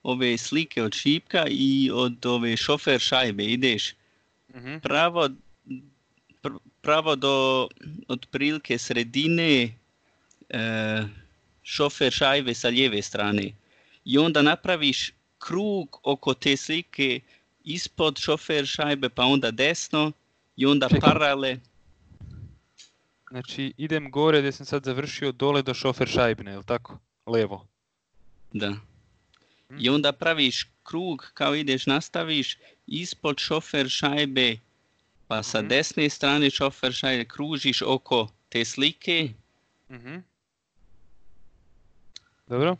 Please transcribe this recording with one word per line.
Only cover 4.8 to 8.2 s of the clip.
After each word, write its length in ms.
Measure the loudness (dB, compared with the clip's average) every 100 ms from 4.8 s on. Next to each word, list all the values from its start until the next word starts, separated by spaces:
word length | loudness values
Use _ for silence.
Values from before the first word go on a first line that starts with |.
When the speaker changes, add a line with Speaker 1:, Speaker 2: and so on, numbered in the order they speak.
| -2 0 2 2 0 -2 -20 _ -14 -14 -14 _ _ _ _ _
Speaker 1:
pr-, 180 | -12 -12 _ _
pravo 340 | 2 2 2 0
do 520 | 2 2 2 2 -2 -8 -16 -16 -8
otprilike 720 | -8